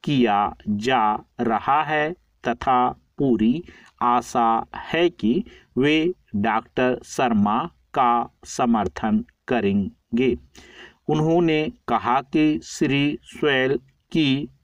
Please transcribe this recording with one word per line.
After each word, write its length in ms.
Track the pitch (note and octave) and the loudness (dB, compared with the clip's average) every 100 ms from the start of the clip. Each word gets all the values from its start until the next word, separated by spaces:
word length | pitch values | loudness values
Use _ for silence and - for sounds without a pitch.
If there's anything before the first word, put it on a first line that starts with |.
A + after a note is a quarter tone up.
किया 500 | - C#3+ A2+ G2+ G#2 - - | 0 2 2 2 0 -4 -6
जा 360 | G#2 A2+ B2+ G#2+ G#2+ - - | -4 0 2 2 -2 -8 -6
रहा 400 | A#2+ G#2+ - C#3+ | -2 -2 0 0
है 260 | D3+ D#3 D3+ F3+ _ _ | 0 -2 -2 -6 _ _
तथा 440 | - A#2+ - B2+ B2 - _ - | -6 -4 0 2 2 -2 _ -4
पूरी 440 | C#3 A2 A2 D3 - - - _ | 0 2 2 0 -6 -20 -20 _
आशा 640 | A#2+ A#2+ A#2 B2 A2+ A2+ - - | 0 0 0 0 2 0 -4 -12
है 240 | - D#3+ E3+ | -6 0 0
कि 340 | - G#2+ D#3 - - _ - | 0 0 0 -4 -14 _ -2
वे 340 | C#3 D#3 E3 F#3 _ G#2 | 2 2 0 -6 _ -4
डॉक्टर 640 | G#2+ A2 - - B2+ B2 - | -2 -2 -4 -2 -2 -2 -6
शर्मा 520 | - B2+ A2 G#2 A2+ E3+ _ _ | -2 0 2 2 0 -4 _ _
का 360 | - B2+ A#2+ A#2+ _ - | 0 2 2 -2 _ -16
समर्थन 760 | - B2+ A#2 F#2+ - A2+ G#2+ - _ - | -2 0 2 0 -4 -2 -2 -2 _ -4
करेंगे। 880 | A#2+ G2 G2 F#2+ - _ A#2 B2+ - - - - - - _ - | -2 0 0 -4 -10 _ -2 0 -2 -10 -20 -20 -20 -20 _ -4
उन्होंने 540 | D#3 D#3 E3+ E3+ D#3 D#3 - - | 0 2 2 2 0 -2 -8 -4
कहा 320 | A2 A#2 C3 | -2 0 -2
कि 380 | C#3 D#3+ D3+ D3+ | 0 0 2 0
श्री 540 | - - D#3 C3+ C#3+ D3+ | -6 -4 0 0 0 -4
सोरेल 540 | - - D3+ C3 C3 C#3 _ _ _ | -12 -4 0 2 2 -2 _ _ _
की 360 | E3 D3 C3+ D3 _ | 0 2 0 -4 _